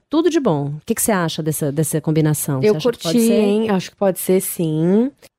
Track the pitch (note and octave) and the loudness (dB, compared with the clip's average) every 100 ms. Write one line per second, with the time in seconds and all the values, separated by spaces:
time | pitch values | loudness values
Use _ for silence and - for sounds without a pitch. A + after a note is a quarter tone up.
0 | _ D4+ E4+ D#4 B3 D3+ C#3+ D3 - A3+ | _ 0 2 2 0 0 -2 -6 -6 -2
1 | - G3 E3 - D#3 D3+ D3+ C#3+ D#3 D#3 | 0 0 0 -4 -4 -2 -2 -2 -2 -2
2 | D3+ D#3 D3+ D3+ - C3+ G#3+ F3 B3 A#3+ | 0 2 2 0 -2 0 0 2 0 -2
3 | C4 A#3+ A3+ A#3 G#3 G#3 A3 F#3+ - - | -2 2 2 2 2 2 0 -2 -4 -2
4 | G3 F3+ - F#3+ F#3+ - E3 D#3 E3 G3+ | -2 0 0 0 0 -4 -2 0 2 2
5 | B3+ - - | 0 -4 -20